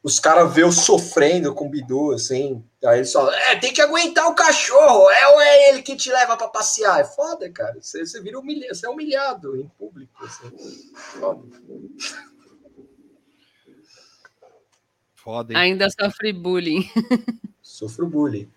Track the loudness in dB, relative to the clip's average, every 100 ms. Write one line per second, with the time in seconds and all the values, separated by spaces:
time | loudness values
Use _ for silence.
0 | -4 0 4 4 4 4 4 2 2 2
1 | 2 0 2 2 -2 -6 -8 -10 -6 -4
2 | -2 -4 -6 -6 -6 -10 -16 _ 0 0
3 | 2 0 0 0 -2 0 -2 0 0 0
4 | -2 0 0 2 2 2 2 6 6 8
5 | 6 6 6 6 8 8 6 4 -6 -10
6 | -2 0 0 -2 -4 -6 -6 -2 0 0
7 | -2 -6 -8 -8 -14 -10 -12 -12 -16 -14
8 | -12 -14 -16 -16 -12 -12 -12 -12 -12 -10
9 | -6 -4 -4 -8 -12 -12 -14 _ -20 -20
10 | -20 _ -20 -20 -20 -20 -20 -20 _ -20
11 | -20 -10 -10 -10 -16 -20 _ -20 -20 -16
12 | -16 -16 _ _ _ _ _ _ _ _
13 | _ _ _ _ _ _ _ _ _ _
14 | _ _ _ _ _ _ _ _ _ _
15 | _ _ -12 -12 -6 -2 -2 0 -4 -2
16 | -8 -6 -8 -6 -4 -4 -2 -4 -4 -6
17 | -4 -6 -6 -14 -20 _ _ -16 -16 -8
18 | -6 -4 -4 -6 -14